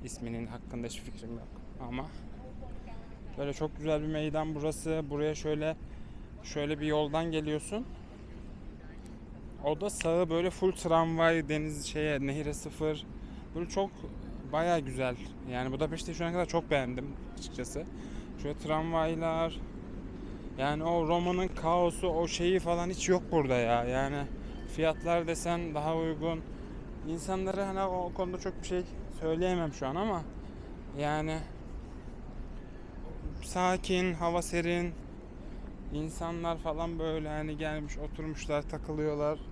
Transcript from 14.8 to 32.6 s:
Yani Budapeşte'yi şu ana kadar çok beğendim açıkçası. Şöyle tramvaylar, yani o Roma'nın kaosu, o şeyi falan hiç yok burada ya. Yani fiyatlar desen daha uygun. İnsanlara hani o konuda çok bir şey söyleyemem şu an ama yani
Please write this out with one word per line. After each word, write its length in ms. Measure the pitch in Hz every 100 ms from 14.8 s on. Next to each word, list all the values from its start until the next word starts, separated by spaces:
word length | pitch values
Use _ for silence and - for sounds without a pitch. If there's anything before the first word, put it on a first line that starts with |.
| 135 127 131 120 - - -
Yani 200 | 123 131
Budapeşte'yi 440 | 131 151 160 - 165
şu 100 | 170
ana 60 |
kadar 140 | 175 170
çok 260 | 165 -
beğendim 440 | 147 127 123 - - - -
açıkçası. 480 | - - 123 - - - - - - -
Şöyle 160 | 139 147
tramvaylar, 1000 | 151 156 165 165 160 160 165 160 165 - - - - - - - - - - -
yani 260 | 135 151
o 240 | 160 170 156
Roma'nın 400 | 170 175 180 185
kaosu, 600 | - 160 175 175 - 185
o 200 | 160 170
şeyi 320 | - 175 190
falan 300 | 160 170 175
hiç 200 | 185 -
yok 140 | 180 -
burada 240 | 165 139 123
ya. 280 | 117 120
Yani 340 | 120 127 139 143 139 - - - - -
fiyatlar 520 | 160 156 165 170 165
desen 480 | 165 170 170 170 151
daha 200 | 151 160
uygun. 460 | 160 151 160 160 - - - - - - 151
İnsanlara 600 | 165 156 190 190 190 196
hani 140 | 190
o 300 | 196 180 180
konuda 260 | - 180 180
çok 220 | 185 180
bir 60 | -
şey 160 | 180 175 - - -
söyleyemem 540 | 160 165 185 180 160
şu 140 | - 131
an 80 | 151
ama 280 | 220 180 151 - - - - - - 143
yani 400 | 147 151 156 160 151 - - - - - - - - - - -